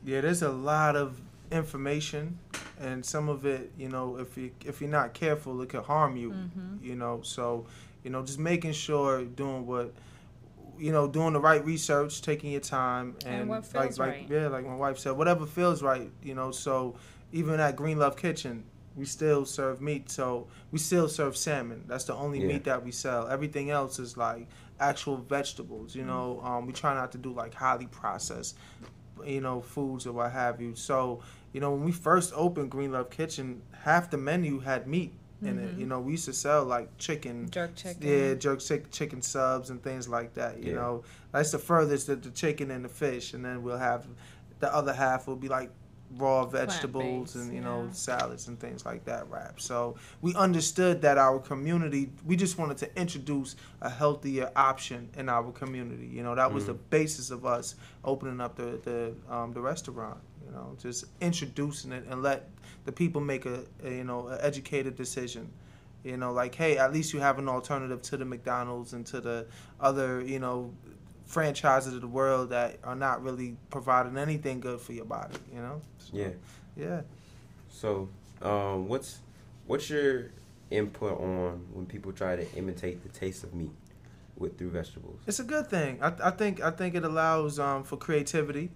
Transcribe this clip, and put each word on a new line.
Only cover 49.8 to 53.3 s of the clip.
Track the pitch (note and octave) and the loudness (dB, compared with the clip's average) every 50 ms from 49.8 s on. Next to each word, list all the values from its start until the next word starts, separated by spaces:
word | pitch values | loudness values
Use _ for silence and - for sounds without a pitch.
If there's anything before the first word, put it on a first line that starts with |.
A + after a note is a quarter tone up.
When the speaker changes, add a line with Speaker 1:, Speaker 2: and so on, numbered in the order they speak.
| A#2+ A#2+ A#2 - - - - - - | -2 -2 -4 -10 -14 -20 -14 -2 -2
Speaker 1:
we | F3 F3+ | 0 4
understood | G3+ G3 F#3 F3 E3 - - - - F#3 F3+ F3 F3 D3+ | 6 6 6 6 4 2 2 2 4 6 6 6 8 8
that | D3 C#3 C#3 | 8 10 10
our | C3+ C3 C3 C3+ | 8 8 8 4
community, | C3 - C#3+ C3+ C#3 D#3 F3 F3 E3 D3+ C#3+ C#3 C#3 C3 - - - | 0 -4 -4 -2 0 2 4 4 4 2 2 0 0 0 -4 -10 2
we | D#3 F3+ | 2 4
just | F3 F3+ F3 - | 4 4 2 2
wanted | - E3 D3 C#3+ - | 0 0 -2 0 -2
to | C#3+ - - F#3 | -4 -6 -2 -2
introduce | F3+ F3 - D3 B2+ C#3+ | -2 -2 -2 -4 -4 -2